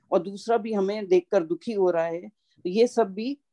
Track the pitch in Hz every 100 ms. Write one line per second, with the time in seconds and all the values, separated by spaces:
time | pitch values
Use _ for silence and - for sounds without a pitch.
0 | - 190 175 196 226 233 220 208 190 214
1 | 190 185 - 202 160 170 240 202 180 170
2 | 165 170 208 _ _ _ 180 208 233 233
3 | 208 190 247 285 _